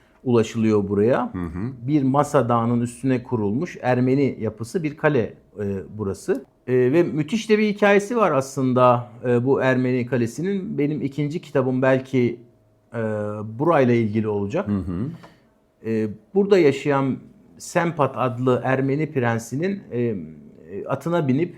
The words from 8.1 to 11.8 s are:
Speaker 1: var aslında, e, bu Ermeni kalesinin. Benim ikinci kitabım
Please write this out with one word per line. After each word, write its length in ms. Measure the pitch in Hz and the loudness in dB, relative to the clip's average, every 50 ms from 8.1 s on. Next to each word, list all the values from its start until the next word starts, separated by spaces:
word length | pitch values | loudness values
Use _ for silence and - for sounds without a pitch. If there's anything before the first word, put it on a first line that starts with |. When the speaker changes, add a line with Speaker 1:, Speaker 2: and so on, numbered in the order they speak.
| 247 | 0
Speaker 1:
var 160 | 233 214 180 151 | 2 2 2 2
aslında, 760 | 139 131 - - 143 131 127 123 123 127 123 123 120 117 110 - - - 127 | 2 0 -2 -2 -2 -2 0 4 6 6 6 6 4 0 -6 -14 -8 -2 0
e, 160 | 123 120 120 | 2 2 2
bu 180 | 131 135 92 113 | 2 0 2 2
Ermeni 440 | 131 131 127 127 127 127 127 120 | 2 2 2 2 0 0 0 -2
kalesinin. 720 | 123 139 123 120 110 117 - 156 190 202 196 180 - 147 139 | 0 0 -2 -2 -2 -4 -4 -4 -4 -4 -4 -6 -6 -4 -2
Benim 240 | 147 143 151 139 104 | -2 -2 -2 -4 -6
ikinci 380 | 139 139 - 151 147 147 175 | -6 -4 -4 -4 -4 -4 -6
kitabım 420 | - - - 143 123 131 127 131 | -8 -4 -2 0 0 0 0 2